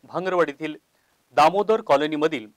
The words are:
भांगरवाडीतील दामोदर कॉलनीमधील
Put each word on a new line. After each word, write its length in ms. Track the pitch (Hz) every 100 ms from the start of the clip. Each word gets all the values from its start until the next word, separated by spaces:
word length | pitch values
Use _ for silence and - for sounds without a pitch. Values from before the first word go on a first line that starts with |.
भांगरवाडीतील 720 | - 151 185 185 156 139 156 156 _ _ _ _ _ -
दामोदर 440 | 151 185 208 220
कॉलनीमधील 680 | - 139 151 156 156 151 107